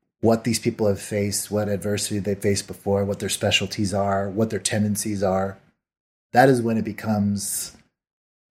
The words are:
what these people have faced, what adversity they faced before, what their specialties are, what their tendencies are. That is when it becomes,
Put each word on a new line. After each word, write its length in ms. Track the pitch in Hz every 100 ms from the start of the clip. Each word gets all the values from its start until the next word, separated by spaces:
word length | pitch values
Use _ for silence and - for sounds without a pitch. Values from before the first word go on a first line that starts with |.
| _ _
what 240 | 107 113
these 160 | 120 110
people 260 | - 110 107
have 140 | 98
faced, 480 | - 107 101 98 -
what 180 | 104 104
adversity 520 | 101 104 104 - 107
they 160 | 98 98
faced 320 | 107 98 -
before, 360 | - - 101
what 140 | 101 98
their 100 | 98
specialties 640 | - 104 - 98 - 101
are, 380 | 98 101 98 101
what 200 | 95 113
their 100 | 101
tendencies 640 | - 107 104 101 110 104
are. 340 | 95 92 98 98 _ _ _ _ _ _ _
That 160 | 120 135
is 140 | 127
when 140 | 113 113
it 60 |
becomes, 880 | 107 104 113 107 101 101 - - - - _ _ _ _ _ _ _